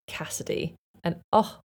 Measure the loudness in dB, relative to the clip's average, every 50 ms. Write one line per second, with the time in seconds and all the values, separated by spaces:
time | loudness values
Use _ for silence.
0 | _ -12 -8 -8 -6 -6 -6 -8 -4 -2 -2 -2 -2 -4 -6 -10 _ _ _ -6
1 | -4 -4 -4 -4 -2 _ 4 4 4 4 -4 -14